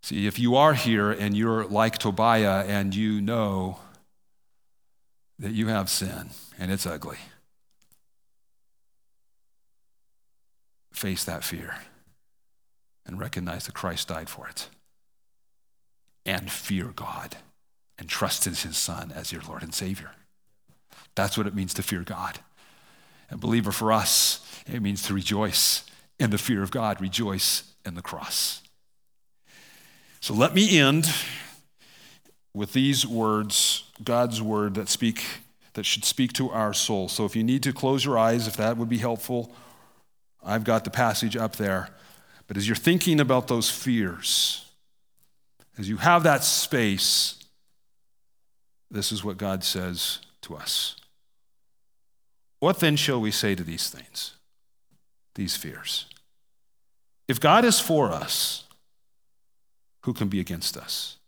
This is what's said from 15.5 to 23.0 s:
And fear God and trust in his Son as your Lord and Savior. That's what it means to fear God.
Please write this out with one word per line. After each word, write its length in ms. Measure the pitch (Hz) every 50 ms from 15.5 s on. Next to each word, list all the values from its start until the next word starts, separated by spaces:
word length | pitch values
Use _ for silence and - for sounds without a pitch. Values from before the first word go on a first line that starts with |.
| _ _ _ _ _ _ _ _ _ _ _ _ _ _ _
And 240 | - 95 90 95 92
fear 440 | - - - - 101 92 90 123 -
God 400 | - - - - - - - - - - - _ _ _ _ _ _ _ _ _ -
and 100 | - 82
trust 400 | - - 110 95 - - - 95
in 60 | 85
his 240 | - - 85 78 -
Son 340 | - - 87 80 - - -
as 200 | 73 85 - -
your 80 | 82 - -
Lord 160 | - - -
and 100 | 80 -
Savior. 380 | - 101 92 98 - - - - - _ _ _ _ _ _ _ _ _ _ _ _ _ _ - - - _ _
That's 220 | - 95 101 - -
what 80 | 107
it 80 | 101 95
means 200 | 101 95 92 -
to 100 | - 92
fear 200 | - 104 90 87
God. 360 | - - 87 92 - - - - _ _ _ - - - _ _ - - -